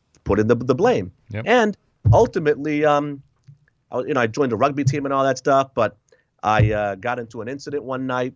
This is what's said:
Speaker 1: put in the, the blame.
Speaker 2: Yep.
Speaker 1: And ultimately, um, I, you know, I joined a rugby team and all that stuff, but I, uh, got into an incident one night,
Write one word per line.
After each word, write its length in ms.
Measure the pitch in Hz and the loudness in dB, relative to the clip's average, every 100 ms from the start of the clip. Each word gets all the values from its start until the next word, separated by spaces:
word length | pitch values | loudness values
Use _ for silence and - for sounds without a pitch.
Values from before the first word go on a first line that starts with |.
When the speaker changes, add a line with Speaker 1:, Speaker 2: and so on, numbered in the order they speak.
| _ _ | _ _
Speaker 1:
put 160 | - 101 | -2 2
in 80 | 107 | 2
the, 80 | 117 | 2
the 200 | 127 127 | 0 2
blame. 360 | 226 180 87 - - | 2 2 -2 -12 -14
Speaker 2:
Yep. 120 | 104 131 | -8 0
Speaker 1:
And 300 | 247 214 196 _ _ - | 2 2 -2 _ _ 4
ultimately, 720 | 180 233 185 151 135 151 147 151 | 4 4 2 0 0 -2 0 2
um, 360 | 147 147 139 - _ - - _ _ _ | 2 0 -6 -14 _ -20 -20 _ _ _
I, 80 | 120 | -6
you 120 | - | -2
know, 80 | 139 | 0
I 60 | 113 | 0
joined 240 | 107 143 | 0 -2
a 20 | 107 | 0
rugby 260 | 139 143 | 0 0
team 220 | 135 147 139 | -2 -2 -2
and 80 | |
all 100 | 139 | 0
that 140 | 135 127 | 0 0
stuff, 360 | 147 135 135 | 2 2 2
but 240 | - 107 - _ _ _ _ | 0 -2 -4 _ _ _ _
I, 280 | 104 107 107 | 0 2 2
uh, 240 | 104 104 98 | 0 -4 -4
got 240 | 117 123 | -6 -6
into 220 | 113 120 | -8 -12
an 60 | 110 | -10
incident 360 | 143 151 143 | -10 -8 -8
one 220 | 123 131 131 | -6 -6 -4
night, 260 | 127 127 | -4 -4